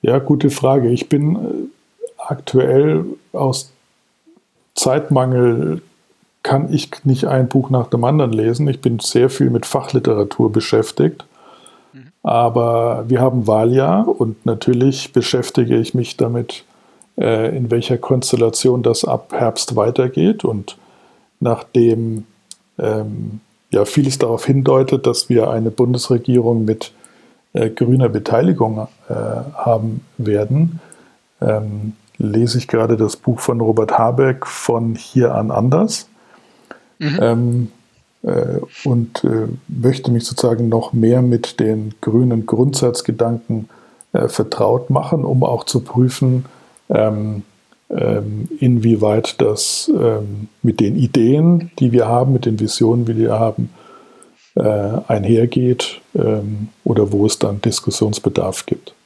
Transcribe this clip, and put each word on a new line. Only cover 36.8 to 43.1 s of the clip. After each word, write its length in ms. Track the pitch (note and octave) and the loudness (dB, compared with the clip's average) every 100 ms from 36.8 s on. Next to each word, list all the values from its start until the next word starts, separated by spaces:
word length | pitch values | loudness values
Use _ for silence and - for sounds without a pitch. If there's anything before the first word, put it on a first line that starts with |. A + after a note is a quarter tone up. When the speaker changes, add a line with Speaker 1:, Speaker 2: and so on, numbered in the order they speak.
| _ _ | _ _
Speaker 2:
Mhm. 200 | D3+ E3 | -4 0
Speaker 1:
Ähm, 500 | A#2 A#2 A#2+ A#2+ A#2 - _ _ _ _ | 2 2 0 0 -4 -8 _ _ _ _
äh, 360 | - - - - - - | -4 -2 -2 -4 -8 -8
und, 400 | - A#2+ A#2 - | -2 0 -2 -2
äh, 240 | - A2+ A2 B2 - | 0 0 -2 -8 -10
möchte 440 | C3 A#2+ C3 - | -2 0 0 0
mich 140 | A#2 - | -2 -2
sozusagen 440 | - B2 A#2 A#2 | -2 0 0 0
noch 240 | A2+ - | 0 0
mehr 280 | A#2+ A2 B2 | 2 4 4
mit 380 | B2 A#2+ - - | 4 0 -2 -2
den 340 | G#2+ A2 G#2+ - | -2 0 -6 -6
grünen 440 | - A2 B2+ A2+ A2 | 0 2 2 0 0
Grundsatzgedanken, 1200 | A2 C3+ - B2 A#2+ - | 0 2 2 0 0 -4